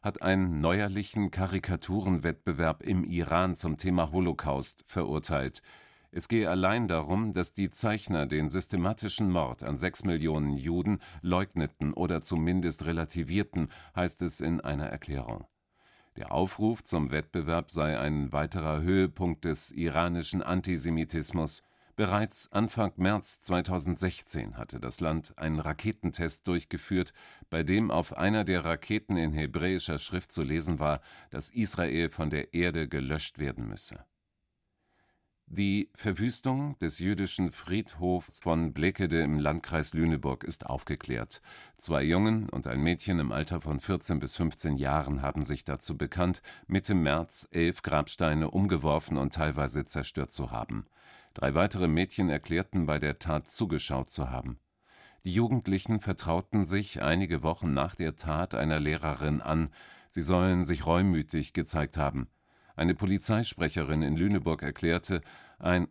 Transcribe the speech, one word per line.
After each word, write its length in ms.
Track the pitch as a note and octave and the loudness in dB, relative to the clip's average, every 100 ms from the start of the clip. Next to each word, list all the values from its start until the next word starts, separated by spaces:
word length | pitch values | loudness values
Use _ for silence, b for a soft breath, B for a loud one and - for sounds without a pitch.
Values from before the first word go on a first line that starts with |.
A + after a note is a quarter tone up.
hat 180 | G#2 - | -6 -2
einen 400 | F#2+ F#2+ F#2 D#2 | 2 4 4 4
neuerlichen 680 | D#2+ F#2 G#2 F#2+ G#2 A2 G2 | 4 4 2 -2 -4 -2 -2
Karikaturenwettbewerb 1500 | F#2+ F#2+ F#2 - F2 - F#2+ F#2+ F2+ D#2+ D#2 - D#2 E2 D#2 | 0 -2 -2 -2 -4 -2 -2 2 2 2 -2 -2 2 2 0
im 200 | - F#2 | 0 0
Iran 520 | E2 F2 D2+ E2 F#2 F2 | 0 0 2 2 2 0
zum 220 | F2 D#2 | -2 -2
Thema 340 | F#2+ F2+ D#2+ | 0 2 2
Holocaust 720 | F2 F2+ D2+ D#2 C#2 C#2 - - | 2 0 0 -2 -2 -4 -8 -8
verurteilt. 760 | - E2 D2+ - D2 C2 - B B B B B | -4 -2 -2 -2 -2 -2 -6 B B B B B
Es 180 | - - | -6 0
gehe 200 | A2+ G2 | 2 2
allein 380 | F#2 F#2 A2+ A2 | 4 4 2 2
darum, 460 | E2 D2+ F#2 A2 | 0 2 0 0
dass 180 | F2+ E2+ | 0 -2
die 180 | - F#2 | 0 -2
Zeichner 580 | - A2+ G#2+ - F2 C#2+ | 0 0 0 0 0 0
den 200 | D2 D#2 | 0 0
systematischen 840 | F#2 - F#2+ F2+ A2+ G#2+ - G#2 | -2 -2 0 0 0 -4 0 2
Mord 340 | F2 C#2 B1 | 2 0 -4
an 120 | - C#2+ | -6 -2
sechs 280 | F2+ - | -2 -2
Millionen 500 | G2 E2 D#2 D#2 D2 | 0 2 2 2 0
Juden 460 | C#2+ C#2+ E2+ F2+ G2+ B D#2+ | 0 0 0 2 0 B -8
leugneten 720 | F2 F2+ G2 F2+ D2 - D2 | 0 0 0 -2 -2 -2 -2
oder 280 | - F2 E2 | 0 0 0
zumindest 640 | - E2+ D#2+ F#2 E2+ D2+ D2+ | 0 0 2 2 0 -2 -2
relativierten, 840 | E2 D#2+ F2 D2 F#2 G#2 F#2 D#2+ B B B | -2 -2 -4 -2 -2 -2 -2 -4 B B B
heißt 260 | F2+ - | -2 0
es 180 | F2 - | -4 -2
in 220 | D#2 E2 | 0 0
einer 240 | - D2 D2 | -2 -4 -4
Erklärung. 600 | - - C#2 A1+ G#1 - _ _ b b b b b | -8 -6 -6 -6 -8 -12 _ _ b b b b b
Der 160 | - | -4
Aufruf 520 | C#2+ F#2 - G#2+ A2+ | 0 0 2 0 0
zum 280 | - F2 C#2+ | -2 0 0
Wettbewerb 600 | D2 D2+ F2+ D#2 E2 D#2+ | 0 -2 -4 0 0 -2
sei 280 | E2+ D#2 C#2 | 0 0 0
ein 320 | C#2+ D2+ C#2 | 0 0 0
weiterer 500 | D2 D2+ F#2+ D#2 D2+ | 0 -2 -2 0 0
Höhepunkt 640 | E2 F#2+ F#2 - F2+ D#2+ E2+ | 2 4 4 2 -2 0 -2
des 260 | D#2 - | -2 -4
iranischen 720 | - E2 D2 E2+ F2 D#2+ F#2+ | -2 0 2 2 0 -2 -2
Antisemitismus. 1200 | - F2+ F2+ F2 D2+ D#2+ D#2+ E2 D2 F2 D#2 - b b b b | 0 0 0 -2 0 0 0 -2 -2 -2 -2 -6 b b b b
Bereits 540 | G#2 G2+ G#2+ - - | 0 0 0 -4 -4
Anfang 420 | G2+ A2 - G2+ - | 0 0 0 0 2
März 460 | F#2 G#2+ - - | 2 2 -2 -6
zweitausendsechzehn 1120 | - F2+ F2 F2+ D#2 E2 F#2+ - - D#2 G#1 A1+ | -2 0 0 0 0 0 0 -2 -6 -6 -6 -8
hatte 240 | A1+ A#1+ | -10 -8
das 220 | B1 - | -8 -2
Land 320 | E2 D#2+ - - | 0 -2 -4 -6
einen 220 | D#2 D#2 | -2 0
Raketentest 880 | D2+ D2+ G#2+ G#2+ F2 - E2 - - | -2 -4 -4 -2 -4 -2 -4 -4 -2
durchgeführt, 640 | F2 - - - F#2 F2+ - B B B | -2 -2 -8 -2 0 0 -4 B B B
bei 140 | E2 | -2
dem 280 | D#2+ G2 A2+ | 2 2 4
auf 240 | E2+ E2 - | 2 0 0
einer 280 | F#2 G#2+ G2 | 2 2 2
der 180 | F2+ | 0
Raketen 540 | E2 E2 - G#2+ - F#2+ | 0 -2 -2 -2 0 0
in 160 | D#2+ | 2
hebräischer 640 | D2+ D2+ E2 F2 F#2 - D2+ | 0 -2 0 0 0 -2 -6
Schrift 340 | - F2+ - | -4 -6 -6
zu 120 | - | -4
lesen 360 | C#2+ D#2 D#2+ D#2 | -2 0 0 0
war, 220 | D2+ C#2+ B B B | 0 0 B B B
dass 180 | B1+ - | -8 -6
Israel 600 | A#2+ G#2 - E2 D2+ E2+ | -2 -2 0 0 0 0
von 200 | - D#2 | 0 -2
der 240 | D2+ - | -2 -2
Erde 340 | E2+ F2 D#2+ D2 | 0 0 0 -2
gelöscht 520 | D2 C2+ D#2 - - | -2 -2 -4 -4 -6
werden 280 | C#2+ B1 A1+ | -6 -4 -8
müsse. 380 | G1+ - G1+ - _ _ _ _ _ _ _ _ _ _ _ _ _ - | -8 -12 -14 -20 _ _ _ _ _ _ _ _ _ _ _ _ _ -8
Die 400 | E2 G2+ G2 - - | 0 2 2 -2 -4
Verwüstung 840 | A2 F2+ A#2 - C3+ C3 D3 C#3 | -2 0 0 -2 -2 -2 -2 -4
des 200 | E2 - | -4 -2
jüdischen 520 | F2 G2+ F#2+ - F2+ | 0 0 0 0 0
Friedhofs 880 | - - F#2+ G#2+ D2+ F2+ F2+ - - | -2 -4 -4 -4 -2 0 0 -2 -6
von 340 | - E2 E2 | 0 2 2
Blekede 480 | D2+ E2+ G2 F#2 E2 | 2 0 2 2 2
im 180 | D2+ D2+ | 4 2
Landkreis 540 | D2 D#2+ - E2 D2 | 2 0 -2 -2 -2
Lüneburg 500 | D#2+ D#2+ D#2 C#2 B1+ | 2 2 2 0 -4
ist 220 | - - - | -6 -8 -6
aufgeklärt. 760 | C2 - D2 - A#1+ A#1 - B B B B | -6 -4 -6 -4 -6 -6 -10 B B B B
Zwei 260 | - D2+ | -2 2
Jungen 460 | D2 E2+ G#2+ A2+ G#2+ | 4 4 4 2 0
und 180 | - - | -4 -2
ein 140 | B1+ | 0
Mädchen 360 | D#2 E2+ - F2 | 2 2 0 0
im 140 | C#2 | 0
Alter 300 | A1+ D#2 F2 | -2 -2 -4
von 180 | D#2+ D2 | -2 -4
vierzehn 400 | - F#2 - D#2+ | -2 -2 0 -2
bis 160 | C2+ - | -2 0
fünfzehn 400 | E2+ - E2 C#2 | -2 0 -2 0
Jahren 460 | C#2 D2+ C#2 C#2 | 2 0 0 -2
haben 220 | C#2 D2+ | -2 -2
sich 200 | D2+ D2 | -2 -4
dazu 340 | - C2+ - D#2 | -4 -6 -4 -4
bekannt, 440 | C#2+ - F2+ F2+ B B B | -4 0 0 0 B B B
Mitte 280 | F#2+ - F#2+ | 0 2 2
März 520 | D2 D2+ E2 - - | 4 2 0 -6 -4
elf 320 | E2+ E2 E2+ | 2 2 0
Grabsteine 720 | - D2+ D2+ - E2 D2+ D#2 | 0 0 0 0 2 2 2
umgeworfen 640 | F#2 G2 E2+ D2 D2+ - D2+ | 2 2 2 2 2 2 -2
und 200 | C#2 - | 0 0
teilweise 500 | D#2 D2 C#2+ D2 C2+ | -2 0 -2 -2 -4
zerstört 480 | - C#2 - C#2 | -4 -6 -6 -6
zu 180 | - C2 | -6 -6
haben. 340 | A#1 A1+ G#1+ - b b b b | -6 -6 -8 -10 b b b b
Drei 200 | - C2 | -2 0
weitere 340 | C#2+ G2 F#2+ F2 | 4 2 4 4
Mädchen 420 | D#2 F#2+ - F#2 | 4 2 2 2
erklärten, 560 | D2 - E2+ G2 F#2+ D#2 | 2 0 -2 0 0 0
bei 140 | D2+ | 0
der 200 | D2 C#2+ | 0 -2
Tat 300 | - D2+ - | -2 -2 -2
zugeschaut 600 | - G#2+ D#2 - C2 C2 | -2 0 -2 -2 -4 -4
zu 200 | - B1+ | -4 -4
haben. 300 | B1+ C2 A#1+ _ _ b b b b | -4 -6 -10 _ _ b b b b
Die 80 | F#2+ | -2
Jugendlichen 720 | F#2 A#2 B2 - F#2+ - A2 | 2 2 2 2 0 2 -2
vertrauten 640 | - - - E2+ G2 A2 E2+ | 0 -4 0 0 2 0 2
sich 360 | G2 G2+ - | 0 -2 -2
einige 400 | C#2 E2+ F#2+ D#2+ | 2 2 2 0
Wochen 320 | D2+ E2+ E2+ | 0 0 0
nach 220 | C2+ D#2 - | 0 0 -2
der 220 | D#2+ D2 | -4 -4
Tat 360 | D2+ D#2 F2+ | -2 -2 -2
einer 280 | A1 D2+ D#2 | 0 0 2
Lehrerin 580 | D2+ D#2 D#2 D2 D2+ D2 | 0 0 -2 -2 0 0
an. 300 | A1 D#2 D#2 B B B B | 2 2 0 B B B B
Sie 140 | - | -4
sollen 420 | D#2 F#2 F#2 F2+ D#2+ | 2 4 6 4 2
sich 200 | E2 D2 | 0 4
reumütig 680 | E2+ G2 E2 D2+ D#2+ C#2+ | 4 6 4 2 -2 -2
gezeigt 420 | - D#2+ E2 C#2+ - | -2 -2 0 -2 0
haben. 320 | C#2+ C2+ B1 b b b b b | 0 0 -6 b b b b b
Eine 180 | E2 | 0
Polizeisprecherin 1080 | F2 G2 G2 - G#2+ - - E2 F2 C#2 D#2 | 2 2 0 2 0 0 0 -2 0 0 2
in 120 | D2 D#2 | 2 2
Lüneburg 460 | G2 G2+ D#2+ D#2 | 2 2 2 0
erklärte, 600 | C#2+ C#2+ E2+ F2 - F2+ - B B B | -2 0 2 2 2 -2 -4 B B B
ein 300 | F2 F2+ F2 | 2 2 2